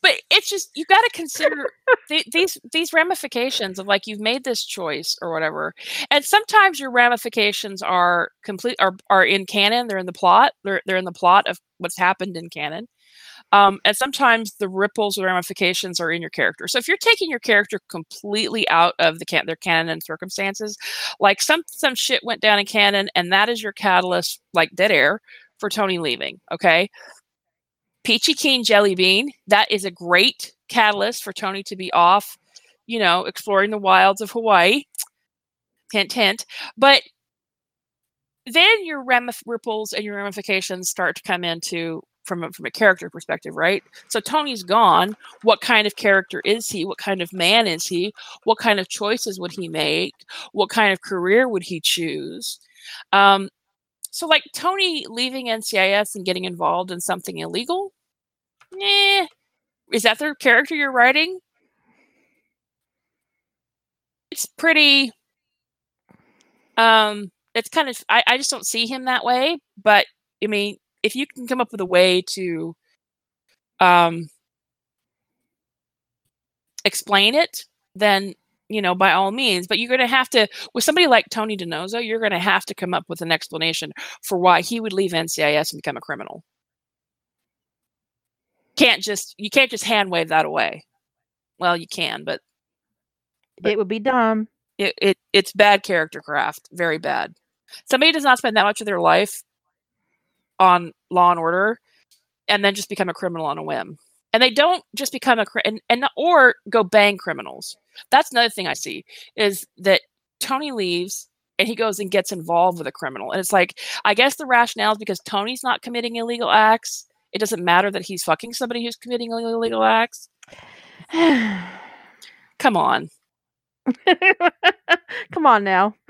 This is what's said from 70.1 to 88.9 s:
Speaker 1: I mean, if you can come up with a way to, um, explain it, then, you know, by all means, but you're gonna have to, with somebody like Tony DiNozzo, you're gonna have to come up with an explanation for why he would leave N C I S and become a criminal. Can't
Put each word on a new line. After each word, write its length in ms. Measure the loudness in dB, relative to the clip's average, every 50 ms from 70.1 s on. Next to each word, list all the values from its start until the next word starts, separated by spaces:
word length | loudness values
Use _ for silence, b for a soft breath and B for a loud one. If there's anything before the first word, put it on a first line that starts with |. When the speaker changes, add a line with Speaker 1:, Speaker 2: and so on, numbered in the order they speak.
| _ _ _ _ _ _
Speaker 1:
I 40 | -6
mean, 300 | -4 -2 -2 -2 -4 -6 _ _ _ _ _
if 140 | -6 -4 -4
you 100 | -4 -8
can 200 | _ _ -16 -8
come 140 | -6 -4 -4
up 120 | -4 -6
with 80 | -4 -8
a 60 | -6
way 360 | 2 4 4 6 6 4 2 0 -4
to, 440 | -8 -6 -6 -6 -6 -6 -8 -10 -12 _ _ _ _ _ _ _ _ _ _ _ _ _ _ _ _ _ _ _ _ _
um, 480 | 4 6 6 6 4 4 0 -4 -10 -12 _ _ _ _ _ _ _ _ _ _ _ _ _ _ _ _ _ _ _ _ _ _ _ _ _ _ _ _ _ _ _ _ _ _ _ _ _ _ _ _ _ _ _ _ _ _ _ _ _ -4 _
explain 500 | -4 -4 -4 -4 0 2 4 4 4 4
it, 300 | 2 0 0 -4 -16 -16 _ _ _ _ _ _
then, 400 | 0 2 2 2 2 0 -6 -12 _ _ _ _ _ _ _
you 120 | -6 -2
know, 140 | -2 -2 0
by 180 | 4 4 4
all 200 | 4 4 2 0
means, 340 | -2 -2 -2 0 0 -2 -2
but 120 | -2 -4 -4
you're 120 | -2 -2
gonna 160 | 0 0 0
have 240 | 2 2 0 0 2
to, 160 | 2 2 2 2 B B B B
with 120 | _ -2 0
somebody 220 | 0 2 4 4
like 200 | 6 6 4 4 _
Tony 300 | -6 -6 -4 -4 -6 -8
DiNozzo, 440 | -8 -8 -8 -8 -8 -6 -6 -6
you're 180 | -4 -4 -4 -2
gonna 180 | -2 -2 -2 0
have 260 | 0 2 2 2 0
to 100 | -4 -10
come 200 | -8 -6 -4 -4
up 100 | -4 -4 _
with 120 | -12 -10
an 100 | -4 -2
explanation 640 | -2 -2 -4 -8 -6 -4 -4 -2 -4 -4 -8 -10 -12 B B B B B
for 160 | -8 -4 -2 2
why 240 | 4 6 6 4
he 180 | 2 -2 -6 -4
would 140 | -4 -4 -2
leave 180 | -2 -2 0
N 160 | -2 -4 -4 -4
C 140 | -4 -2
I 100 | 0 2
S 200 | 2 0 -2 -2
and 100 | -8 -8
become 160 | -8 -8 -8 -8
a 20 |
criminal. 420 | -10 -10 -12 -10 -10 -16 -16 -20 _ _ _ _ _ _ _ _ _ _ _ _ _ _ _ _ _ _ _ _ _ _ _ _ _ _ _ _ _ _ _ _ _ _ _ _ _ _ _ _ _ _ _ _ _ _ _
Can't 260 | 2 2 2